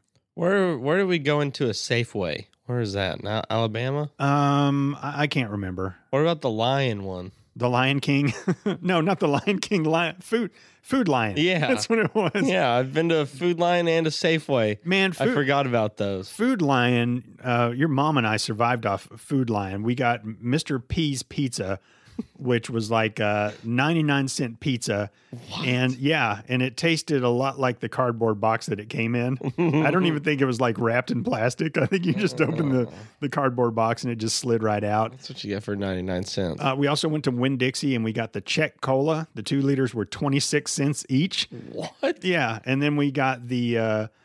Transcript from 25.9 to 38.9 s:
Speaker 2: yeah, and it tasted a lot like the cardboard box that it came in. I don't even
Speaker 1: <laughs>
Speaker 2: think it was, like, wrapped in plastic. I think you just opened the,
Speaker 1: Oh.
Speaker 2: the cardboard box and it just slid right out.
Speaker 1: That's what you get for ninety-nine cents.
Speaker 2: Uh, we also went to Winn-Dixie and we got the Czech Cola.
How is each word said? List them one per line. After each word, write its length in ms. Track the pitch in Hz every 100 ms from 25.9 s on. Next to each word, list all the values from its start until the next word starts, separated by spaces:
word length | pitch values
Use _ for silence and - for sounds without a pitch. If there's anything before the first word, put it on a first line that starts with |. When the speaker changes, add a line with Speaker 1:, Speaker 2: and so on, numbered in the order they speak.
| 127
Speaker 2:
yeah, 460 | 139 156 117 101 -
and 140 | 127
it 160 | 127 -
tasted 460 | 165 156 - 143
a 60 | 123
lot 280 | 120 135 135
like 220 | 127 120
the 80 | 117
cardboard 500 | - 127 113 113 104
box 280 | 110 113 -
that 120 | 101
it 120 | 107
came 240 | - 113
in. 240 | 120 123 135 143 -
I 320 | 170 147 160
don't 140 | 175
even 180 | 180 147
Speaker 1:
<laughs> 20 |
Speaker 2:
think 180 | 143 143
it 20 |
was, 160 | 135 113
like, 180 | 120 104
wrapped 320 | 113 120 127
in 140 | 127
plastic. 540 | 240 117 120 - 160 156
I 80 | 135
think 180 | 196
you 80 | 175
just 260 | 190 196 -
opened 280 | 151 160 147
the, 140 | 127 117
Speaker 1:
Oh. 60 | - 110 _
Speaker 2:
the 100 | 143
cardboard 440 | 151 135 123 120
box 280 | 113 113 117
and 100 | 123
it 40 | 117
just 200 | 110 -
slid 260 | 127 117
right 220 | 110 104
out. 280 | 104 107 110
Speaker 1:
That's 180 | 127 -
what 120 | 139
you 120 | 101
get 80 | 98
for 120 | 98
ninety-nine 500 | 101 98 92 92 92
cents. 360 | 95 - 90 -
Speaker 2:
Uh, 120 | 135 135
we 100 | 139
also 220 | 143 165
went 160 | 151
to 60 | 139
Winn-Dixie 640 | 120 131 135 131 - 143
and 100 | 123
we 80 | 113
got 220 | 110 113
the 80 | 104
Czech 400 | - - 156 -
Cola. 440 | -